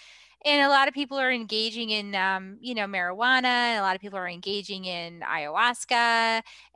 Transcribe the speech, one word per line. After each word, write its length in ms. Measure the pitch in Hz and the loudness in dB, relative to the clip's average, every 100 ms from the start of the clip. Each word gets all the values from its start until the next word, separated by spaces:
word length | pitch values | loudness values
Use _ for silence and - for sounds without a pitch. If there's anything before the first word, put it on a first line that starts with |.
| - - - _ | -20 -20 -20 _
And 180 | 294 285 | 2 4
a 60 | 277 | 6
lot 180 | 277 269 | 6 4
of 80 | |
people 240 | 277 277 277 | 0 -4 0
are 120 | 262 | 0
engaging 600 | 247 214 214 226 220 226 | 0 -2 -2 -2 -4 -4
in, 240 | 214 202 | -4 -2
um, 440 | 196 190 190 190 202 | -2 0 -2 -6 -14
you 140 | 240 | -8
know, 100 | 233 | -4
marijuana, 600 | 196 196 180 185 240 254 | -2 -2 -4 0 2 4
and 360 | 254 247 240 226 | 4 2 2 2
a 20 | |
lot 140 | 196 190 | 0 -2
of 60 | |
people 160 | 202 196 | -4 -8
are 100 | 180 | -8
engaging 560 | 175 185 202 190 196 | -8 -6 -6 -6 -10
in 360 | 185 175 170 170 | -8 -8 -8 -10
ayahuasca, 1200 | - 160 147 170 240 240 - 240 233 226 226 226 - - - | -6 -4 -4 0 2 0 0 2 4 4 2 0 -4 -18 -18